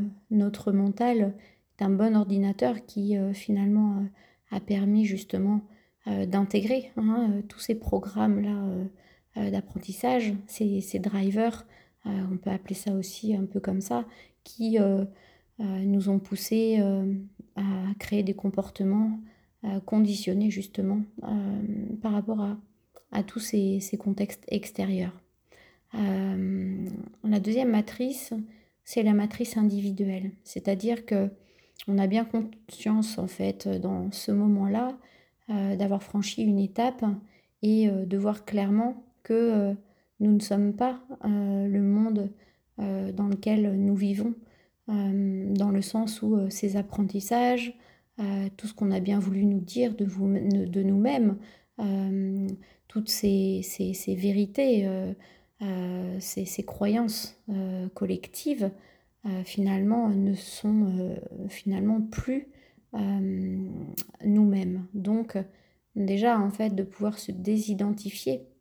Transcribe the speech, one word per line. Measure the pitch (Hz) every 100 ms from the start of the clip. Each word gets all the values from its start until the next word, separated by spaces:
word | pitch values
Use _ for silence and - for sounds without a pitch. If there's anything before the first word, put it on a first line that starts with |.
| 202 - -
notre | 214 202 208 -
mental | 196 196 202 240 233 196 196 - _ _ -
est |
un | 196
bon | 190 220 214
ordinateur | 190 196 196 196 247 214 -
qui, | 208 202 202
euh, | 196
finalement, | 196 - 202 202 208 214 196
euh, | 196 - - _ _ 202
a |
permis | - 196 202 214
justement, | 208 190 - 190 196 208 - - _ _ 214
euh, | 196 185
d'intégrer, | 196 196 208 214 262 254 -
hein, | 214 233 226
euh, | 202
tous | 208 -
ces | - 220
programmes-là, | - 196 202 208 214 202 208 202
euh, | 196 185 190 - _ _ _ 220
euh, | 202
d'apprentissage, | 196 196 190 - 196 247 254 214 196 -
ces, | - 208 196
ces | 196 196
drivers, | 202 196 196 208 226 226 - - _ _ 208
euh, | 196 190
on | 185
peut | 190
appeler | 190 - 190
ça | 208
aussi | 196 185 - 214 202
un |
peu | 190 202
comme | 196 190
ça, | 190 240 226 - - _ -
qui, | - 226 220
euh, | 202 196 196 - - _ _ -
euh, | 202 190
nous | 196 196 196
ont | 196
poussés, | 196 196 - 220 226 220
euh, | 196 196 190 196 196 - - -
à | 196 190 190 202
créer | - 208
des | 190
comportements, | 196 196 196 196 - 196 202 220 220 - - _ _ 214
euh, | 196
conditionnés | 190 214 208 202 196 190 214
justement, | 190 196 - 190 208 208 -
euh, | - 208 196 202 214 208 202 214
par | 220
rapport | 208 208 220
à, | 202 208 - _ _ - _
à | 208
tous | 208 233
ces, | 220 208 196 196
ces | 196 208
contextes | 202 196 202 - -
extérieurs. | 208 - - 196 185 180 - _ _ _ - - _ _ 220
Euh, | 202 190 196 190 190 190 190 190 185 208 - - 214
la | 208
deuxième | 202 233 254
matrice, | 214 214 - 254 262 - 226 214 - _ _ -
c'est | 233
la | 214
matrice | 208 208 - 233 220
individuelle, | 208 202 202 196 196 190 190 -
c'est-à-dire | - - 196 190 220 233 -
que | 202 196 - _ _ _ - -
on | 196
a | 190
bien | 220 226
conscience | 233 220 - - - 214 220 214 -
en | 180
fait | - 196 196 196
dans | 185 185 190 190
ce | - -
moment-là, | 202 208 202 196 214 254 262 - _ _ _ -
euh, | 208 196 190
d'avoir | 196 196
franchi | - 208 202 -
une | 214 202
étape | 190 226 247 254 214 196 - _ _ _
et, | 214 220 214
euh, | 190 185
de | 196
voir | 208 208 -
clairement | 208 202 214 240 254 - _
que, | -
euh, | 226 233 214 202 202 - _ _ -
nous | 208
ne | 208
sommes | 208 202 202
pas, | 208 254 254 262 - 214
euh, | 208 202 196 202
le | 196
monde, | 202 208 226 208 202 - _ _ _ -
euh, | 202 190 196
dans | 190 202
lequel | 196 214 214 202 196
nous | 196 196
vivons, | 202 202 226 226 - _ _ _ -
euh, | 208 196 196 196 190 196
dans | 196 202
le | 196
sens | 196 220 226 -
où, | 214 214
euh, | 196
ces | - 202 202
apprentissages, | 202 - 196 202 - 240 247 247 240 - - _ _ -
euh, | 202 196 196 196
tout | 214
ce |
qu'on | - 202
a | 190
bien | 185 202
voulu | 190 190 202
nous | 196
dire | 175 240 240 214
de | 196
vous-, | 185 196
de | 196 202 196 180 190
nous-mêmes, | 190 196 240 277 214 196 - - _ -
euh, | 202 196 196 190 190 196 196 190 - _ _
toutes | 214 214
ces, | 202 202 196 190 190
ces, | 190 - 185
ces | 190 - 185
vérités, | 202 196 202 240 269 214 190
euh, | 190 190 196 - - _ -
euh, | 202 185 180 180 180 190
ces, | - - 185
ces | -
croyances, | - - 208 220 226 214 - - -
euh, | 190 185 185 190
collectives, | - 190 185 - - 302 262 196 196 - _ _ _ 208
euh, | 185
finalement, | 185 - 196 190 202 233 220
ne | 196 196
sont, | 190 - - 214 214 196 185
euh, | 185 - - - 190
finalement | - 202 190 202 220
plus, | 220 - - 269 - - _ _ _ 214
euh, | 196 196 190 190 190 190 190 170 - - - - 208
nous-mêmes. | 208 208 196 180 185 185
Donc, | 202 190 220 226 196 190 - _ _ _ 214
déjà, | 196 196 233 226
en | 202
fait, | 202 220 196
de |
pouvoir | 190 - 208 214
se | -
désidentifier, | 185 185 214 214 196 202 208 196 - - 254 - _